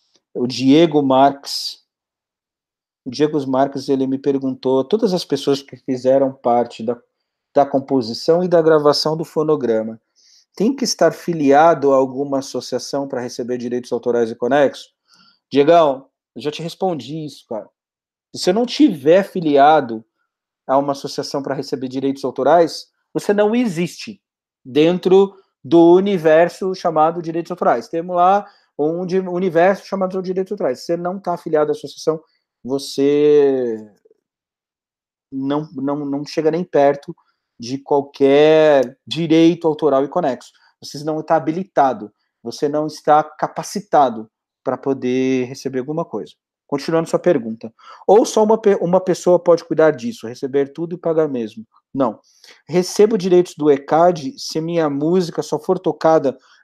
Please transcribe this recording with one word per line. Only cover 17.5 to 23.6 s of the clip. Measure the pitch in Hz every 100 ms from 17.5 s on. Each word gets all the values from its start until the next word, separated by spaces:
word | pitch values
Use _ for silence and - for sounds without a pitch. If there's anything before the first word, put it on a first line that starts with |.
| 107 - _ _ _ _ _ _
Se | 120
você | 180
não | 202 247
tiver | - 294 160 139 185
filiado | 190 190 160 143 147 156 120 113 _ _ _ _ _ _ -
a | 135
uma | 143
associação | 139 135 - 135 143
pra | 139
receber | 135 135 131 127
direitos | 131 139 135
autorais, | 131 127 131 170 160 - - _ _
você | 156 -
não | 202 208
existe | 240